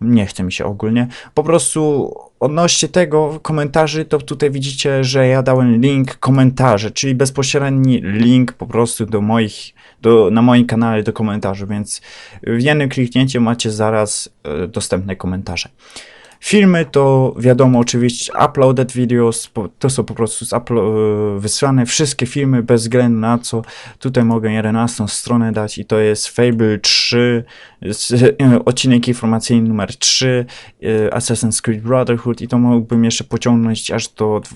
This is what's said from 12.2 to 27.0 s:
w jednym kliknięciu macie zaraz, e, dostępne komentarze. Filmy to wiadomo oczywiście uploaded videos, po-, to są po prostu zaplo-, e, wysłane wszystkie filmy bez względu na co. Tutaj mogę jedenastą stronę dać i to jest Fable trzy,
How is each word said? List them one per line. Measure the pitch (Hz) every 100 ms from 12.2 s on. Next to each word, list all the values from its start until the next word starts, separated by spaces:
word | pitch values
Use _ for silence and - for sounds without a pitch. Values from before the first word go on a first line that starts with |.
| - -
w | - 117
jednym | 139 151 135
kliknięciu | 135 120 127 131 127
macie | 117 120 113
zaraz, | 107 107 110 104 - - _
e, | 73 76 90
dostępne | 107 - 92 98 95
komentarze. | 92 92 98 90 - _ - - - - - _
Filmy | - 208 196 170
to | 160 143 139 135 131 -
wiadomo | 123 123 131 123
oczywiście | 120 120 123 120 - -
uploaded | 147 143 131 131 123
videos, | 123 123 120 117 113 -
po-, | 117 95 -
to | 135
są | 131
po | 101
prostu | 113 110 -
zaplo-, | 117 117 120 117 101 110 107 104 104 101
e, |
wysłane | 104 - 139 131 120
wszystkie | - 147 - 120
filmy | 143 135 127
bez | 117 120
względu | 110 123 120 113
na | 113 120
co. | - 113 110 - - -
Tutaj | 135 131
mogę | 117 117 110
jedenastą | 110 107 110 117 - 104
stronę | - - 120 113
dać | 107 107 -
i |
to | - 110
jest | 107 107 -
Fable | - 123 117 110 104
trzy, | - -